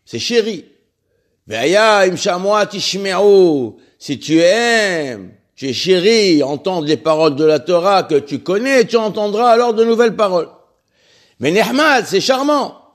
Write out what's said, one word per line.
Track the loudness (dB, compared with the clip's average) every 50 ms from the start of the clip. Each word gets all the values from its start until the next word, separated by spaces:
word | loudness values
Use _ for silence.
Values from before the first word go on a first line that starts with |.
| _
c'est | -12 -10 -10
chéri. | -6 -2 0 0 0 -2 -6 -10 -12 _ _ _ _ _ _ _ _ _ _ _ _ _ _ _ _
Ve'aya | -10 -6 -4 -2 0 2 2 2 4 4 2
im | 2 0 0
shamua | -2 -4 -4 -4 -2 -2 -2 0 0 -2
tishme'u. | -4 -6 -8 -8 -6 -6 -6 -6 -4 -2 0 4 4 6 6 6 4 2 0 -4 -6 -10 -16 _ _ _
Si | _ -10 -10 -10 -8
tu | -4 0 2 2
aimes, | 4 2 2 2 0 0 0 0 0 -2 -2 -4 -6 -8 -10 -12 -16 -20 -20 _ _ _ _
tu | -10 -8 -8
es | -6
chéri, | -4 0 0 2 2 2 2 2 4 4 2 2 2 2
entendre | -2 -4 -6 -4 -4 -4 -2 -2
les | -2 -4
paroles | -2 0 0 0 2 2 0 2
de | 2 2
la | 2 2 0
Torah | 0 0 0 0 2 2 2 0 0
que | 0 -2
tu | -2 -2 -4 -8 -8
connais, | -6 -4 -4 -2 -2 0 2 2 2
tu | 2 0
entendras | -2 -2 -2 -4 -4 -4 -2 -2 0 2 4
alors | 4 4 2 2 0
de | 2 2
nouvelles | 2 2 2 2 0 0
paroles. | 0 0 0 0 -2 -4 -6 -12 _ _ _ _ _ _ _ _ _ _ _ _ _ _ _ _ -4
Mais | -2 0
Nehmad, | 0 0 0 0 0 0 2 2 2 0 0
c'est | -2 -4 -2
charmant. | 0 0 0 0 0 0 -2 -2 -2 -6 -10 -16 _ _